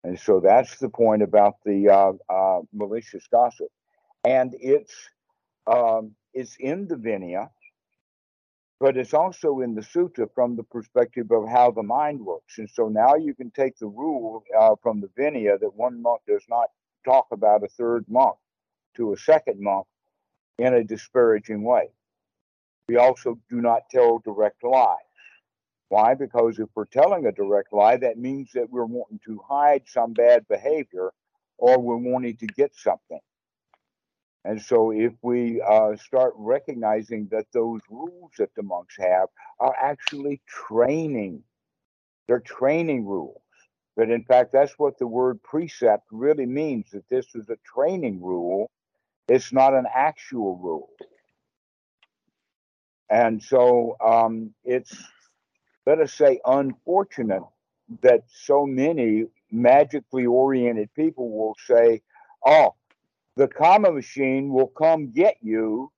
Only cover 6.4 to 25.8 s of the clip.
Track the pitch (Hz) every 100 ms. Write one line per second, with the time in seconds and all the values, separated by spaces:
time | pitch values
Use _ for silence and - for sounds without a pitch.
6.4 | 123 - 135 180 196 147 113 101 90 90
7.4 | 139 _ _ _ _ _ _ _ _ _
8.4 | _ _ _ _ 135 127 120 151 180 175
9.4 | 160 135 123 107 107 170 180 - 107 -
10.4 | 123 117 113 120 107 123 120 127 110 113
11.4 | 110 123 123 113 104 127 151 143 98 82
12.4 | _ - 107 - 110 107 123 151 156 131
13.4 | 123 - 135 _ 107 104 156 139 113 110
14.4 | _ 110 110 107 117 107 98 - 143 139
15.4 | 104 98 104 101 123 120 117 117 - 104
16.4 | _ 117 113 _ _ _ - 131 - 107
17.4 | 107 104 101 - 117 117 101 117 127 -
18.4 | _ _ _ _ _ - 113 98 - 156
19.4 | 135 98 101 98 98 _ _ _ _ _
20.4 | _ - 127 123 107 110 - 131 117 107
21.4 | 107 107 110 120 - _ _ _ _ _
22.4 | _ _ _ _ - 120 123 127 127 117
23.4 | _ 120 120 117 _ 131 120 113 113 101
24.4 | 107 _ 120 131 110 85 _ _ _ _
25.4 | _ _ _ _